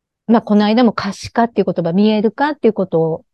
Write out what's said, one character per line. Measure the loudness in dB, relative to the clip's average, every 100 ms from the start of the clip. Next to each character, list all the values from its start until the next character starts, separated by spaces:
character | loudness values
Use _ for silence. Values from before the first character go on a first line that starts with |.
| _ _ 0
ま | 0
あ、 |
こ | 2 2
の | 2
間 | 2
も | 2
可 | 0 -6
視 | -10 -8
化 | -2
っ | -2
て | 0
い | -2
う |
言 | -2
葉、 | -2
見 | 2 2
え | 2
る | -2
化 | -2 -4
っ | 0
て | -2
い |
う |
こ | 0 -2
と | -2
を | -2 -4 -10